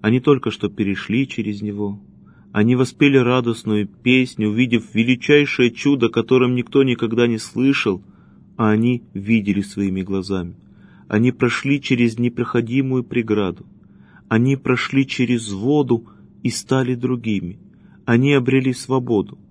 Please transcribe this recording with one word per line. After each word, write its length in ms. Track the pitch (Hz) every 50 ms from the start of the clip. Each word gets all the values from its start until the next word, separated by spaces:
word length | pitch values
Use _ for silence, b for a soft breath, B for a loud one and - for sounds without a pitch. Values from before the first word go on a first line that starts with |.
Они 200 | - 110 117 127
только 300 | 127 151 143 127 - 113
что 200 | 104 - - 101
перешли 580 | - - 110 98 98 92 - - 107 123 135 131
через 320 | - - 110 104 104 101
него. 400 | 107 104 101 101 104 101 101 98 - - - - b b b b b b
Они 260 | - 104 107 117 127
воспели 420 | 123 127 120 - - 156 143 139 135
радостную 680 | 123 120 127 127 120 117 113 110 - 110 107 104 104
песню, 640 | 98 - - _ 123 127 131 127 120 - - 107 107
увидев 460 | 104 113 127 123 120 113 - - -
величайшее 760 | 107 113 120 127 123 - - 147 147 143 139 - - 123 120
чудо, 380 | 117 - - 143 143 135 117 110
которым 460 | - 120 107 - 127 127 123 123 127
никто 280 | 123 120 - - 139
никогда 440 | 135 131 120 113 120 110 113 113 120
не 100 | 120 117
слышал, 680 | 110 - - - 120 127 139 139 135 - 110 95 90 b b b b b b b b b b -
а 140 | - 117 107
они 340 | 107 107 113 123 123 120 - _
видели 480 | _ 98 98 104 113 113 98 101 98 101
своими 400 | 98 101 - 104 101 95 92 95
глазами. 520 | 92 92 98 98 92 98 98 92 87 87 85 - b b b b b b b b b b
Они 220 | - 107 117 127
прошли 500 | 123 - 131 120 113 - - 139 143 143
через 380 | 135 - 135 120 120 117 110 117
непроходимую 840 | 120 123 120 - 120 - - 120 117 113 120 135 135 131 131 127 120
преграду. 600 | - - 123 113 113 107 104 101 92 85 - - - - - b b b b b b b b b b
Они 280 | 113 113 120 131 139
прошли 500 | 135 - 123 127 123 - - - 135 135
через 460 | 135 - - 127 117 123 117 113 107
воду 560 | 98 95 104 131 147 147 143 123 123 117 B B B B B B B -
и 60 | - 123
стали 460 | - - - - 139 131 131 120 127
другими. 640 | 120 123 123 127 120 113 113 107 95 87 85 98 - - - b b b b b b b
Они 260 | - 120 117 131 139
обрели 400 | 143 139 123 127 131 135 127 135
свободу. 680 | 123 - - - 131 131 123 123 117 101 95 - - - - _